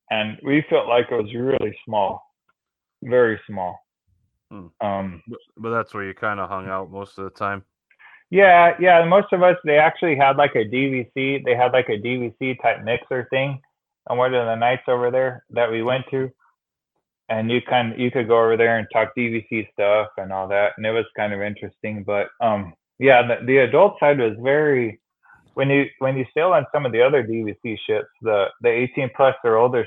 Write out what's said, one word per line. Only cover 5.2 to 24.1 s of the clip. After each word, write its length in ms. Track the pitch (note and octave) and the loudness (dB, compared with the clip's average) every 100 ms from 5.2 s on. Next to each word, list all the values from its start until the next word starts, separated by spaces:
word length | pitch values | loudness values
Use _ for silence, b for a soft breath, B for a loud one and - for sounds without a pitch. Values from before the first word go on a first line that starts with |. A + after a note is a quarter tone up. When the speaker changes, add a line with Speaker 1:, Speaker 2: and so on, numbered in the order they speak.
| A2+ | -18
Speaker 2:
But, 100 | A#2 _ - | -20 _ -14
but 120 | A2+ | -6
that's 220 | A#2 A2 | -6 -6
where 100 | G#2+ | -10
you 100 | G2 | -12
kinda 320 | F#2+ G#2+ G2+ F2+ | -8 -6 -6 -8
hung 200 | G2 F#2+ | -8 -8
out 220 | F#2+ F#2 | -10 -10
most 280 | F#2+ G2 - | -14 -16 -14
of 60 | |
the 60 | F#2+ | -16
time? 320 | - G2+ G2 - _ _ b b b b | -8 -6 -6 -12 _ _ b b b b
Speaker 1:
Yeah, 440 | F3+ F#3+ F3 E3+ - | 4 8 8 6 4
yeah. 240 | F3+ E3+ | 6 6
Most 280 | E3 G3 G#3 | 6 2 2
of 100 | F#3 | 4
us, 140 | F3+ F3 | 4 4
they 140 | D#3 D3 | 2 4
actually 380 | D#3+ - F3 C#3 | 4 2 -2 2
had, 200 | C#3 C#3 | 2 4
like, 200 | C#3+ B2+ | 2 0
a 80 | |
D 240 | G#2+ B2+ C#3 | -2 -2 -2
V 200 | C3 A#2 | -4 -6
C. 280 | C3+ C3+ C#3 | -6 -4 -4
They 100 | C3 | -2
had, 180 | A#2+ B2 | 2 2
like, 160 | B2+ B2 | 2 0
a 80 | G#2+ | -4
D 180 | A2 B2+ | -4 -4
V 180 | A#2+ - | -6 -6
C 160 | C3 A#2+ | -6 -2
type 200 | A#2+ G2+ | -2 -2
mixer 460 | G#2 A#2+ - B2+ A#2+ | -4 -6 -4 -6 -2
thing 300 | C3 C#3 C3+ _ _ _ _ - | -2 -2 -6 _ _ _ _ -6
on 80 | B2 | -2
one 160 | B2+ | 0
of 120 | B2+ A#2 | 0 -2
the 80 | A2+ | 0
nights 260 | A#2+ B2+ - | 0 0 -2
over 220 | B2 B2 | -2 0
there 340 | C3 C3 B2 _ | 0 -2 -6 _
that 200 | A#2 A#2 | -2 -2
we 120 | A2+ | -2
went 240 | A#2 C3 - | -2 -4 -4
to. 200 | C3+ C3 - _ _ _ _ _ _ _ _ - | -6 -6 -10 _ _ _ _ _ _ _ _ -8
And 220 | A2 A2+ | -4 -2
you 100 | B2 - | -2 0
can, 260 | B2+ A#2 A2+ | -2 -2 -4
you 120 | B2 | -2
could 180 | B2+ A2 | -2 2
go 120 | A#2 | 2
over 140 | A2+ A2+ | 4 2
there 220 | A#2 A2+ | 2 0
and 80 | G#2 | -2
talk 220 | A2+ A2 | -2 -2
D 140 | - A#2+ | -4 -4
V 180 | A2+ - | -6 -6
C 180 | A2+ G2+ | -8 -8
stuff 340 | - G2+ G#2+ G#2 - | -2 0 2 0 -8
and 160 | F#2+ | -8
all 160 | F#2+ F#2+ | -6 -2
that, 240 | G2+ G2+ - | 0 0 -2
and 100 | A2 | -4
it 40 | |
was 120 | A2+ G#2+ - | -4 -6 -6
kind 160 | G#2 | -6
of 80 | G2+ | -4
interesting. 600 | G#2 G#2 G2+ - A2 G#2+ | -8 -8 -16 -14 -12 -10
But, 260 | G2 G2+ F#2+ _ | -4 -4 -4 _
um, 320 | A#2 G#2 F2+ - _ - | -2 -2 -6 -16 _ 0
yeah, 240 | C3+ B2 A#2+ | 6 6 4
the, 180 | A2+ A#2+ | -2 2
the 120 | C3+ | 2
adult 380 | A#2+ D3 G3+ - | 4 4 2 4
side 180 | D3 | 0